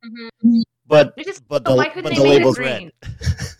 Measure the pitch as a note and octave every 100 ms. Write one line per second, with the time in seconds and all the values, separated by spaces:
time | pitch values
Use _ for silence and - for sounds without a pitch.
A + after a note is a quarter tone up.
0 | A#3 A#3 A3+ _ A3+ A#3 - _ _ D3+
1 | D3 - F4+ - _ C#4+ - C3 D4+ F#4
2 | - C#3 C#3 C#3+ C3 B2 C3 A2 F2+ _
3 | - - - - -